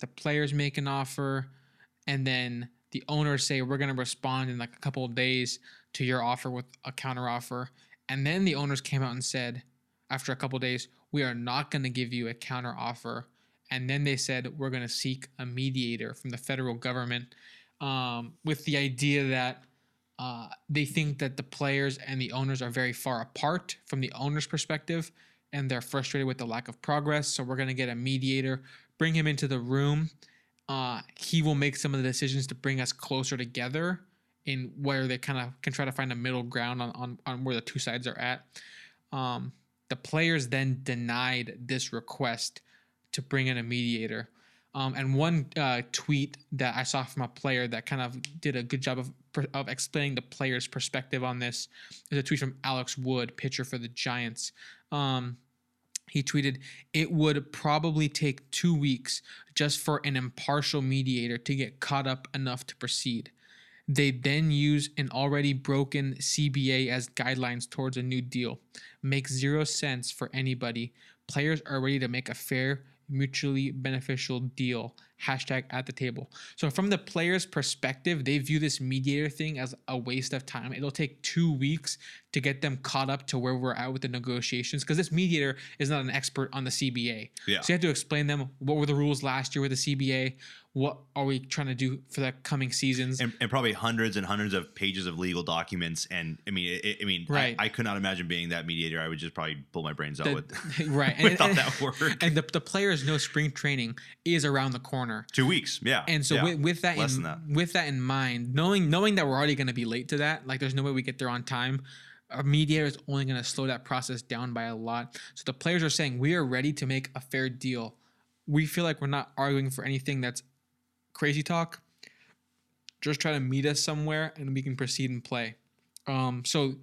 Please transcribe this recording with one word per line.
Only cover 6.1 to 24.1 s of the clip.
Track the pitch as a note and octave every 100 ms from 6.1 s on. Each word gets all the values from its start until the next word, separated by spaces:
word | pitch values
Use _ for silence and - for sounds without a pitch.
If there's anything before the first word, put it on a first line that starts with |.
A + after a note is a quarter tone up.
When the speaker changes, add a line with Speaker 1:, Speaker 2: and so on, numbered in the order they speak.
| B2+
Speaker 1:
offer | A#2+ B2 C3
with | B2 B2+ -
a | -
counteroffer." | B2+ C3 B2+ B2 A#2+ A#2+ B2 B2+ _ _ _ -
And | C3+ C#3
then | F3
the | F#3+
owners | C#3+ C#3+ C#3
came | - C3+
out | C3
and | B2
said, | B2 C3 A#2+ B2 - _ _ _ -
after | C3+ -
a | C3
couple | C#3 C3
of |
days, | B2+ B2 - _ _
"We | D3
are | C3
not | A#2+ A#2+ B2+ D3
gonna | D3+ C3
give | B2 A#2+
you | A#2+ A#2
a |
counteroffer." | A2+ - B2+ B2 A#2+ A#2+ A#2+ A#2 A#2+ B2+ _ _ _ -
And | B2+ B2+
then | C#3
they | C#3+ C3
said, | - C3 B2 D3+
"We're | C3+
gonna | B2+ A#2+
seek | - C3+ C3 - -
a | B2+
mediator | B2 C3+ C3 A#2+ A#2 A2+
from | B2+ C3+
the | A#2+
federal | - C3+ B2+
government," | A#2 B2+ B2 B2 B2 B2 - - - - -
um, | C#3+ C3+ B2+ A#2+ A#2+ -
with | D#3 D3+ -
the | C#3
idea | C#3 B2+ C#3+ C#3+ C3+
that, | C3 B2+ B2+ - _ _ _ _ -
uh, | B2+ A#2+ A#2 - -
they | D3
think | C#3+ E3 D3+ C3+
that | C#3 C3+
the |
players | C3+ - C#3+ C#3 C#3 C3
and | - C3+
the | B2+
owners | C3 C3+ C3
are | B2
very | B2 B2+
far | A#2+ - A#2+
apart | A#2 - D3 F3 - - -
from | C#3
the | B2+